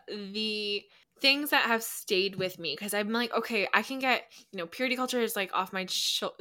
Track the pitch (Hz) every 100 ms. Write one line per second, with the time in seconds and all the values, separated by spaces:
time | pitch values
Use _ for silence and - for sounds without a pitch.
0 | - 208 196 202 214 214 208 202 - -
1 | _ - 269 277 285 285 226 226 226 -
2 | - 190 196 190 185 180 165 147 202 208
3 | 208 226 240 226 226 220 190 202 220 262
4 | 262 233 - - - 196 175 - 254 254
5 | 254 254 226 214 190 - 185 190 185 -
6 | - - 196 -